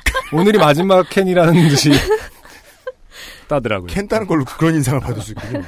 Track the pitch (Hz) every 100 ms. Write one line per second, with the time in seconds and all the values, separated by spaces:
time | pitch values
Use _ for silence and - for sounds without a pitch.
0 | - - - 151 202 214 156 147 190 185
1 | 180 - 190 180 165 170 160 143 151 -
2 | 359 440 - - - - _ _ - -
3 | - - - - - 147 117 101 90 123
4 | 202 220 196 165 127 - 160 160 123 139
5 | 127 107 107 107 110 123